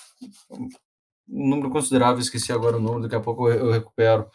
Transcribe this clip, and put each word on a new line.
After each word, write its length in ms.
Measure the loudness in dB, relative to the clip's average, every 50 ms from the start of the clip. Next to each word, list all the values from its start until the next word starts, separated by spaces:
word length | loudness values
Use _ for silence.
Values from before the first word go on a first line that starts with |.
| -20 -20 _ -20 -20 -20 -20 -20 _ -20 -14 -14 -14 -14 -14 _ _ _ _ _ _ _ _ _ _ -12
um 200 | -8 -4 -2 0
número 220 | 0 0 -2 -2
considerável, 480 | -2 -2 -2 2 2 4 4 4 2 0
esqueci 340 | -2 -6 -6 -6 -4 -2
agora 260 | -2 0 0 0 0 0
o 20 |
número, 220 | -2 -2 -2 -4
daqui 120 | -4 -4 -4
a 60 | -4
pouco 280 | -4 -4 -4 0 2 2
eu, 180 | 2 2 2
eu 40 | 2
recupero. 580 | 2 2 0 -4 0 2 4 4 4 2 0 -4